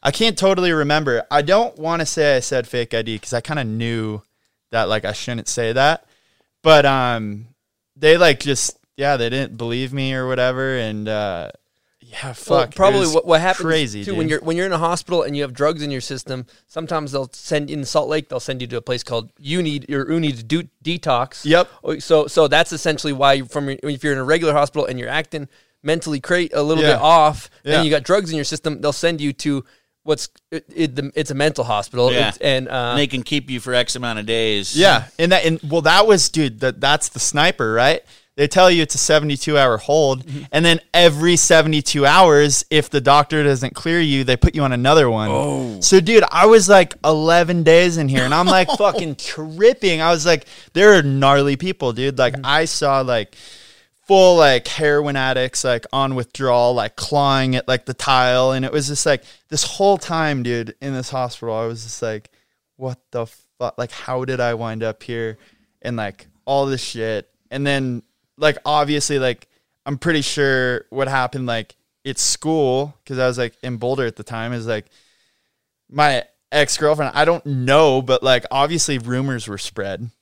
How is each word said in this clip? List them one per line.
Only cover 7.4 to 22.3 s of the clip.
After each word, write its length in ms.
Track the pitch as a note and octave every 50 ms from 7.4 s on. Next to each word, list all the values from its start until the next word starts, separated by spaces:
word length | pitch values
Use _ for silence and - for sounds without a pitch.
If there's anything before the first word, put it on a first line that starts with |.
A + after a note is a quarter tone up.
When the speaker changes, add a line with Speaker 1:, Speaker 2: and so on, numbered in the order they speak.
| A2+ A#2 _ _ _ _ _ _ _ _ _
Speaker 1:
they, 220 | C3+ C#3 D3+ D#3+ E3+
like, 220 | F3 E3 C#3+ -
just, 360 | - C#3+ C#3 - - - - _ _ _ _
yeah, 200 | - C#3 C#3+ C#3+
they 140 | C3 A#2 A#2
didn't 260 | A#2+ C3+ C#3 - -
believe 360 | A2+ A#2+ A#2 A#2 B2 C3 B2+ C3
me 200 | C#3 C3+ C3 C3+
or 120 | C3 B2+
whatever. 500 | B2+ B2+ B2 B2 B2+ B2+ B2+ C3+ C3+ C3
And, 320 | B2+ A#2 A2 G#2+ G#2+ G#2 G#2+
uh, 440 | A2 G#2+ G#2 G2+ F#2 E2+ D#2+ A1 - _ _ _ _ _ _ _ _ _
yeah, 180 | _ _ - - -
Speaker 2:
Well, 100 | C3 B2+
Speaker 1:
fuck. 360 | - - - - C#3 B2+ A#2+
It 40 | -
Speaker 2:
probably 240 | - F#3+ G3 G3+ G3
Speaker 1:
was 140 | F#3+ E3 D#3
Speaker 2:
what, 100 | D#3+ D#3+
what 160 | F3 E3 D#3
happens 240 | E3 F#3 F#3 - F3+
Speaker 1:
crazy, 400 | E3 D#3+ D#3+ D3 A#2+ G#2 G#2 G2+
Speaker 2:
too, 100 | - -
when 120 | E3+ D#3+
Speaker 1:
dude. 40 | D#3+ D#3
Speaker 2:
you're, 80 | D3+
when 160 | - D#3 E3
you're 100 | E3+ F#3
in 60 | G3 F3+
a 60 | D#3+
hospital 440 | E3 E3 F3 E3+ - - F3 E3+ C3+
and 120 | - C#3+
you 60 | C#3+ C#3+
have 120 | C3+ B2
drugs 260 | A#2 C#3+ D3+ D#3+ D#3
in 100 | D3 D3
your 100 | C#3 C3
system, 440 | A#2+ - C#3+ C3 - - C3 B2+ B2 _ _ _ _
sometimes 460 | _ _ E3 D#3+ D#3 F3 D#3+ D3+ C#3+ C3
they'll 180 | C#3 C3+ C3 -
send, 380 | - - - E3+ D3+ D3 C#3
in 140 | D3 D3+ C#3
Salt 240 | B2 - D#3+ D3 B2
Lake, 200 | D3+ D#3 D3+ _
they'll 120 | - B2+
send 200 | - - C3+ B2+
you 60 | B2
to 100 | A#2 -
a 60 | A#2+ -
place 200 | - B2+ A#2+ -
called, 280 | - B2 A#2 G#2+ F#2+ _ _
you 240 | D3 C#3 D#3 F3+ F3
need, 260 | D#3 D3 C#3+ - -
or 200 | D3 C#3 C#3 - D#3
Uni 200 | E3+ E3 D3+ C3+
to 100 | A#2 A2+
do, 220 | A2 - E3 E3+ - _ _ _
detox. 600 | D#3 E3+ E3+ - D#3+ C3+ A#2+ B2 C3 - - -
Speaker 1:
Yep. 260 | C#3+ D#3+ E3+ F3+ - - _ -
Speaker 2:
Oh, 160 | C#3+ D#3 -
so, 280 | - - E3 D#3 D3
so 200 | D3